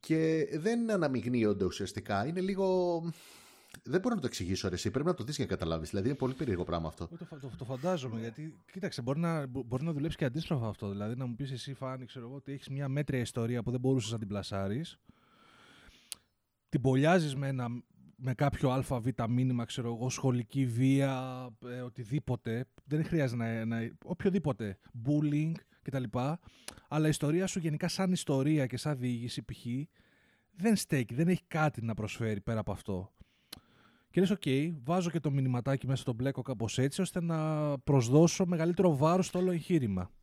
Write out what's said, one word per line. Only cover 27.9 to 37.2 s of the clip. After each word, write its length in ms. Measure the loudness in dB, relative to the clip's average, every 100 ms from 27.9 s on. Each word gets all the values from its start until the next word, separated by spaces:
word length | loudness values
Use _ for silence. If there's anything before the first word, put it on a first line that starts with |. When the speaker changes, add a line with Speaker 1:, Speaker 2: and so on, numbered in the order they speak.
| 0 2
Speaker 2:
ιστορία 540 | 2 2 2 4 4 2
και 100 | -2
σαν 220 | -4 -2
διήγηση, 440 | -2 -2 -4 -8
π.χ., 200 | -10 -10 -4 -4 -6 _ _ _ _ _ _
δεν 260 | -2 2 2
στέκει, 380 | 2 0 0
δεν 140 | 2 2
έχει 140 | 2 _
κάτι 360 | 2 2 2
να 100 | -4
προσφέρει 460 | -2 -4 -2 -2 -2
πέρα 200 | -2 -2
από 120 | -2
αυτό. 400 | -6 -4 -6 -6 _ -20 _ _ -20 _ _ _ _ _
Και 100 | 2
λες, 100 | 4
«Οκ, 120 | 2 2 2 0 -4
βάζω 260 | -2 0 0
και 100 | 0
το 100 | 0
μηνυματάκι 560 | 2 2 0 0 0 0
μέσα 140 | -2
στον 120 | 0
μπλέκο 280 | -2 -2 -2
κάπως 360 | -6 -4 -2 2
έτσι, 220 | 0 2
ώστε 200 | -2 -2